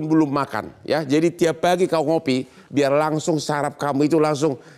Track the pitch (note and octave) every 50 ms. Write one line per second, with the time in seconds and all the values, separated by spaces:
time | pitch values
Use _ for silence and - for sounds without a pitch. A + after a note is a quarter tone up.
0 | D#3 D#3 D#3 D#3 D#3 C#3 C#3+ C#3+ C3+ - A#2 G#2+ - D2 - - - - C3 D#3
1 | D#3 C3 C#3+ D#3 E3 E3+ E3+ - F3 D#3+ D#3 E3 - F3 F3+ F3 F#3 - E3 D#3+
2 | C#3+ D3 E3 D#3+ - C3+ B2+ B2+ C3 - - - - - - C#3+ C#3 C3+ C#3 D3
3 | D#3 D#3 D#3 D#3 - F3+ D#3+ D3 - - D3+ D3 C#3+ C#3+ D3 - C#3+ C#3+ C3 C#3
4 | D3+ C#3 E3 D#3 D3+ D3+ D3+ C3 D#3 D3+ C3 - - - -